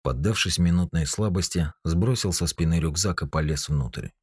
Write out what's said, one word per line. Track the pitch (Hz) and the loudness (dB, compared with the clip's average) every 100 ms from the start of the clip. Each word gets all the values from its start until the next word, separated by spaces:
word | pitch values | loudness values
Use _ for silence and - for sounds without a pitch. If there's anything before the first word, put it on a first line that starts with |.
Поддавшись | 67 64 85 104 90 87 | -2 0 0 0 -2 2
минутной | 87 87 87 82 73 | 4 4 2 0 -2
слабости, | - 107 90 85 87 76 - 82 | 0 0 0 -2 -2 -2 -2 0
сбросил | 82 110 123 101 | 2 2 2 0
со | 85 80 | 0 -2
спины | - 82 85 | 0 2 2
рюкзак | 80 76 101 87 | 0 0 -2 -2
и | 73 | -2
полез | 80 78 76 - | -2 0 -2 -2
внутрь. | 73 60 - - _ | -2 -2 -6 -12 _